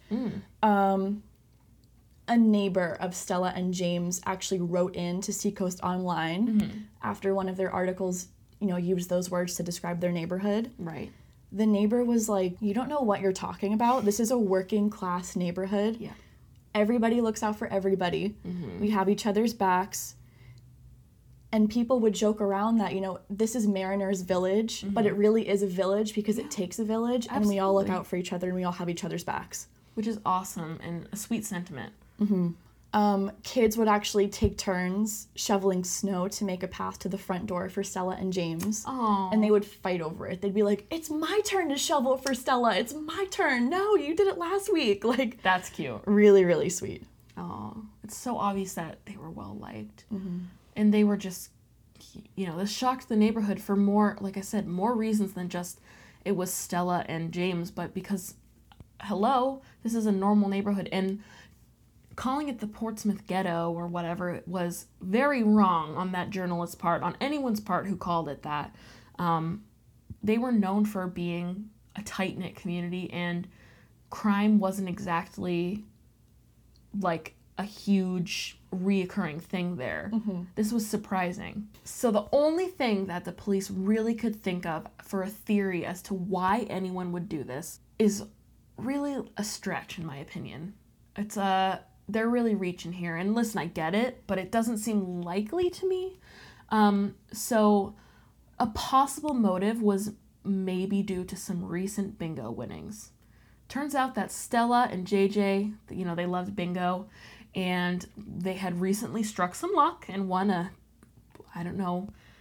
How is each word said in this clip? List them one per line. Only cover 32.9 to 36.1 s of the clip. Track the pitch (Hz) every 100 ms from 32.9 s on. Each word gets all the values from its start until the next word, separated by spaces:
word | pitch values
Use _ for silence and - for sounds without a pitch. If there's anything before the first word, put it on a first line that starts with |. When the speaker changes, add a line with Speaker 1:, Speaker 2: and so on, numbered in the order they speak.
Speaker 2:
Um, | 208 208 196 196 -
kids | - 247 220 226
would | 220
actually | 208 - 208 202
take | - 208 202
turns | - 180 180 196 214 - -
shoveling | - - 196 190 185
snow | 180 - 196